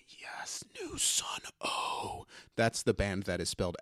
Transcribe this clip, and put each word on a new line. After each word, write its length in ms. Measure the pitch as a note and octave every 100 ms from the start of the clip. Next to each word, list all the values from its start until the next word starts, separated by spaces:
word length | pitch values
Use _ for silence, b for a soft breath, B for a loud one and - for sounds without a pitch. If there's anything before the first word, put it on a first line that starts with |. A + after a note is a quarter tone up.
| -
Yes, 560 | - - - - - - -
new 160 | F4+ -
Sunn 440 | - - - - - -
OO. 640 | - - - - - - - B B -
That's 260 | A2+ -
the 120 | -
band 300 | G#2 G2+ F#2+
that 180 | G2 F2
is 80 | E2
spelled 260 | - F#2 F2